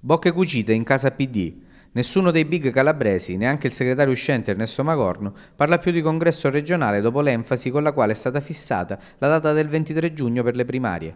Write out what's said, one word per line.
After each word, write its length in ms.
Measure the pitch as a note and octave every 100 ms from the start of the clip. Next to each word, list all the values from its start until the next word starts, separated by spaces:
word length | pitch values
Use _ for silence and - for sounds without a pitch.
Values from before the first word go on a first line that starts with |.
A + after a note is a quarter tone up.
Bocche 280 | B2 D#3+ F3
cucite 420 | E3+ F#3 C3 G#2
in 100 | A2
casa 280 | A2+ C3+ C3+
P 180 | - C3+
D. 240 | A#2 E2+ - - - _
Nessuno 400 | A#2+ B2 F#3+ F3+
dei 140 | D#3+ D3+
big 260 | E3+ C3+
calabresi, 640 | B2 C#3 D#3 A2+ F#2+ - F#2
neanche 300 | A#2 C#3+ C3+
il 60 |
segretario 380 | - B2+ C3 C#3+
uscente 380 | B2+ - C3 G#2
Ernesto 340 | G2 A2+ -
Magorno, 480 | C#3+ D#3+ G2+ F2+ G2+ - - _
parla 220 | D3 E3+
più 140 | F3+
di 100 | E3+
congresso 480 | D#3 D#3+ E3+ D#3+ C#3
regionale 520 | C#3+ D3+ F3 B2 G2+
dopo 200 | A2 B2+
l'enfasi 480 | D3 A#2 A#2 B2+ C3
con 140 | C3+
la 80 | D3+
quale 220 | D3 G#2+
è 20 | A2
stata 240 | - C#3
fissata 580 | C#3+ D#3+ - G#2+ F2+ G2 - _
la 80 | C#3
data 260 | D#3+ D3+
del 140 | D3+ D3+
ventitré 440 | D#3 D#3 D#3 E3
giugno 300 | D#3 B2 A#2+
per 140 | A#2+ B2
le 100 | B2
primarie. 500 | B2+ B2 F2 D#2+